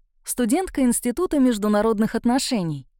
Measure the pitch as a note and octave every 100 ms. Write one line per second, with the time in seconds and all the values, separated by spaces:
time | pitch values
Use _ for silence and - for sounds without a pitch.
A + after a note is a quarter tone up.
0 | _ _ - - A#3+ D4+ F#4 - B3 -
1 | A#3+ A#3 F#4 D4 B3+ G#3+ G#3 G#3 A3 G#3+
2 | A3 A3+ A#3 C4 - A3+ E3+ C#3+ -